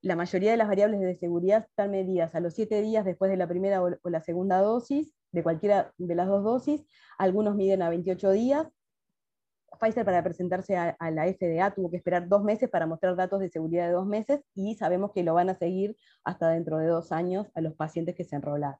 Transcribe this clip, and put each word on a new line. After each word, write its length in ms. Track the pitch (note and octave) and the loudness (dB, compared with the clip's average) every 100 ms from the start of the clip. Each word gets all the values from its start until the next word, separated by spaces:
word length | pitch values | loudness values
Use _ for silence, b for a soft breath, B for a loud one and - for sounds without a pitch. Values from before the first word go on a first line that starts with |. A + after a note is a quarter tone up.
la 140 | F#3+ | -2
mayoría 360 | E3+ F3 F#3 G#3 | -2 -2 0 2
de 60 | A3+ | 2
las 100 | G#3+ | 2
variables 320 | G3 G#3 G#3 | 4 2 2
de 160 | F#3 | -2
seguridad 500 | F3+ F3 E3+ F3+ G#3+ A3 | -2 -2 0 2 2 0
están 220 | - G3+ | -4 -2
medidas 460 | G3 F#3+ F#3 E3 | -2 -2 0 0
a 40 | D#3+ | -2
los 140 | F3 | -4
siete 280 | E3+ G#3+ G#3+ | -4 -2 0
días 240 | G#3+ A3 | 2 0
después 260 | F#3+ E3 F#3+ | 0 0 0
de 60 | F#3+ | 0
la 100 | E3+ | 0
primera 340 | F3 G3 F#3+ | 0 0 2
o, 80 | F3+ - | 0 -2
o 60 | F3+ | -4
la 120 | E3 | -4
segunda 400 | D#3+ E3+ F#3+ F#3 | -4 -2 2 4
dosis, 500 | G3+ A#3+ A#3+ C#4+ D#4 _ _ | 4 2 0 -2 -2 _ _
de 100 | F3 | -2
cualquiera 500 | E3+ E3 G3+ G3+ - - | 0 0 2 2 2 -8
de 160 | F3 | -4
las 140 | F3 F#3 | -2 0
dos 160 | G3 | 0
dosis, 420 | G#3 B3 C4+ D4 - B B - | 0 0 0 -4 -6 B B -2
algunos 380 | F#3+ F#3+ G#3+ | 0 2 0
miden 260 | G3+ F#3+ F#3+ | 2 2 2
a 80 | E3+ | 0
veintiocho 400 | E3+ F3+ F3+ G3 | -2 -2 0 2
días. 380 | G3 B3 C#4+ D#4+ _ _ _ _ _ _ _ _ _ _ - | 2 2 0 -2 _ _ _ _ _ _ _ _ _ _ -2
Pfizer 260 | A3 A3 | 0 2
para 180 | G3 F3 | 2 2
presentarse 540 | F3 E3+ F3+ F3+ F#3 F#3 | 0 -4 -2 -2 -2 0
a, 180 | E3+ - | 0 -2
a 100 | E3 | -4
la 160 | D#3+ | 0
F 200 | E3 F#3+ F3 | -2 0 -2
D 120 | E3 | 2
A 140 | G3 | 0
tuvo 160 | G3 F3 | 0 -4
que 80 | E3+ | -4
esperar 300 | F3+ F3 F3 | -2 -2 4
dos 160 | G3+ | 2
meses 260 | G#3 A#3 B3+ | 4 0 0
para 160 | F3 | 0
mostrar 300 | D#3+ E3 F#3 | -2 -2 -2
datos 240 | F3+ F#3 G3 | 0 -2 -2
de 100 | F#3 | -4
seguridad 380 | E3 D#3+ E3+ E3+ | -4 -2 0 0
de 60 | |
dos 120 | F3+ | 0
meses, 360 | F#3+ G#3 A3 C#4+ _ | 0 -4 -2 -2 _
y 220 | F#3+ G3 | -8 -6
sabemos 360 | G#3+ E3+ F3+ G3 | -2 -2 0 -2
que 120 | G3 | -2
lo 100 | E3+ | 2
van 160 | E3+ F3+ | 2 2
a 60 | |
seguir 420 | F#3 F3 F#3 G#3 G#3+ b b | 0 -2 -2 -4 -6 b b
hasta 260 | - - E3 | -10 0 0
dentro 280 | E3 E3 D#3+ | 0 -2 -2
de 80 | |
dos 260 | D#3+ E3 E3 | 0 0 -2
años 400 | D#3+ F3+ F#3+ G#3 | -4 -2 -4 -4
a 60 | - | -4
los 120 | D#3+ | -6
pacientes 400 | D#3 D#3 E3+ E3 | -4 -6 -4 -6
que 100 | - | -6
se 120 | E3 | -8
enrolaron. 420 | C#3+ D3 D3 C#3+ | -6 -4 -4 -4